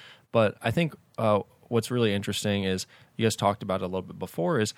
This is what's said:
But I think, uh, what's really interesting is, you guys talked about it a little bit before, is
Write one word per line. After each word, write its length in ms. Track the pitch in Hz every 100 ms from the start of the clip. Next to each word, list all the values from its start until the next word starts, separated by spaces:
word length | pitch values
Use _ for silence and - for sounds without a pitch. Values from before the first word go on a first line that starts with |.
| - - _
But 280 | 117 107 -
I 120 | 117
think, 220 | 139 165 - _ -
uh, 240 | 110 104 - _ -
what's 220 | 117 -
really 240 | 123 110
interesting 500 | 101 101 98 104 101
is, 220 | 95 92 - - - -
you 100 | 113
guys 100 | -
talked 260 | 101 101
about 200 | 101 95
it 20 |
a 40 | 92
little 120 | 92
bit 180 | 90 90
before, 400 | - - 175 147
is 140 | 107